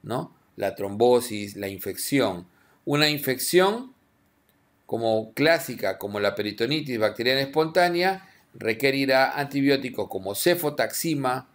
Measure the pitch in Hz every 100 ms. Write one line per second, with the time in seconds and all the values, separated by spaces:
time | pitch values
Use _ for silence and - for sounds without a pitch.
0 | 101 120 170 _ _ - 98 - 98 104
1 | 120 123 120 107 101 101 98 95 101 92
2 | - 139 110 90 90 _ _ _ - 143
3 | 151 151 139 131 - 175 190 226 262 _
4 | _ _ _ _ _ _ _ _ - 113
5 | 113 110 110 - 147 165 - 117 98 95
6 | 101 104 101 98 104 101 117 156 147 117
7 | 107 104 120 135 139 156 160 180 175 170
8 | 185 190 - _ _ - 107 113 135 135
9 | 135 131 135 - 139 139 139 135 131 -
10 | 98 98 95 101 175 175 151 143 113 -
11 | 170 147 131 131 -